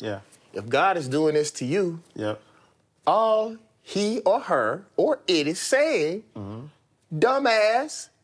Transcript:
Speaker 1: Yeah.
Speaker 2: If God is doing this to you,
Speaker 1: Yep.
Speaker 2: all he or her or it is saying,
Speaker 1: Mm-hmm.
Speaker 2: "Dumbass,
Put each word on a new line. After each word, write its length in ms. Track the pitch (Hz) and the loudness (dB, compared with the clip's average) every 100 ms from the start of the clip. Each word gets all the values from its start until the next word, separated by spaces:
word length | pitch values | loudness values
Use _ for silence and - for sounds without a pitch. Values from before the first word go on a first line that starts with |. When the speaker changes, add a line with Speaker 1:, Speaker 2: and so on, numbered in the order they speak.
Speaker 1:
Yeah. 180 | 113 98 - - _ | -8 -8 -12 -20 _
Speaker 2:
If 140 | - 107 | -12 -2
God 300 | 131 185 180 | 2 2 0
is 100 | 131 | -2
doing 260 | 143 156 151 | 0 2 2
this 160 | 147 - | -2 -4
to 60 | 127 | -2
you, 360 | 180 180 165 - - | -2 -2 -6 -14 -8
Speaker 1:
Yep. 260 | 107 107 - _ _ _ _ _ - | -6 -6 -14 _ _ _ _ _ 0
Speaker 2:
all 520 | 190 220 220 220 226 _ _ | 2 2 2 0 -8 _ _
he 400 | - 196 208 233 | -8 -4 -2 0
or 180 | 180 220 | 2 0
her 460 | - 151 110 156 - - | 0 0 0 -2 -6 0
or 220 | 220 269 - | 0 0 0
it 180 | 170 147 | 0 0
is 120 | 175 | -4
saying, 640 | - 262 311 240 151 190 - - | 0 2 2 2 0 -4 -10 -14
Speaker 1:
Mm-hmm. 300 | 98 110 147 - _ _ _ 156 | -12 -12 -16 -20 _ _ _ 0
Speaker 2:
"Dumbass, 880 | 226 269 269 220 214 233 302 - - _ | 2 2 2 4 4 2 -2 -8 -16 _